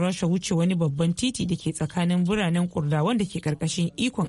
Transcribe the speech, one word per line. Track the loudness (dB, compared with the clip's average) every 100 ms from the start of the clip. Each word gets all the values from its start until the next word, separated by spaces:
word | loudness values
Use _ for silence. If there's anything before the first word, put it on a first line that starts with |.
Rasha | 0 0 0
wuce | 0 0
wani | 2 2
babban | 2 0 2 0
titi | 2 -2 -2 -2
da |
ke | -2 -4
tsakanin | -4 -2 0 2 2 2
biranen | 2 2 2 0
Kurdawan | -2 0 2 2 2
da |
ke | 0 -2
ƙarƙashin | -4 -2 -2 -2 -2 0
ikon | -2 -2